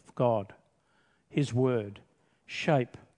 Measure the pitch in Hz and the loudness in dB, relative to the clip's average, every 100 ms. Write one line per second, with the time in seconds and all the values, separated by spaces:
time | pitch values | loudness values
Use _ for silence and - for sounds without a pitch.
0 | - - 123 110 98 - _ _ _ _ | -20 0 2 2 -2 -16 _ _ _ _
1 | _ _ _ - 135 113 131 120 101 98 | _ _ _ -4 -2 0 0 0 -4 -12
2 | _ _ _ _ - - - 143 120 - | _ _ _ _ -16 -6 2 2 0 -8
3 | - | -20